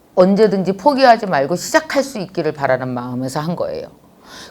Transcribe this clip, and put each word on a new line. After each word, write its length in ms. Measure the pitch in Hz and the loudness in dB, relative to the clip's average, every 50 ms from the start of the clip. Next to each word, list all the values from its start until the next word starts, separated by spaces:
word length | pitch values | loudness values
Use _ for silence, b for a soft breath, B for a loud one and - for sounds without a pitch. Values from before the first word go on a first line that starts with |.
| B _ _ | B _ _
언제든지 640 | 196 180 190 202 196 220 196 190 190 170 180 190 196 | 4 4 4 6 4 4 2 2 0 -2 -2 -4 0
포기하지 480 | - 294 277 254 262 247 226 226 214 | 0 0 2 6 6 6 6 4 2
말고 300 | 185 160 139 139 139 175 | 0 0 0 0 0 -2
시작할 460 | 175 - - - 311 311 - - 277 | -4 -4 0 0 0 0 0 -2 -2
수 160 | 262 269 - 214 | -2 -2 -6 -10
있기를 340 | 170 - - 175 147 156 | -10 -6 -6 -4 -4 -4
바라는 360 | 151 147 139 127 131 127 131 127 | -2 -2 0 0 0 -2 -2 -6
마음에서 520 | 123 120 123 127 123 123 131 127 127 156 | -6 -8 -8 -8 -6 -6 -6 -4 -4 -4
한 160 | 151 165 170 | -4 -4 -4
거예요. 320 | - - 78 76 76 78 - - _ _ _ _ B B B B B B B | -4 -6 -6 -6 -8 -12 -14 -18 _ _ _ _ B B B B B B B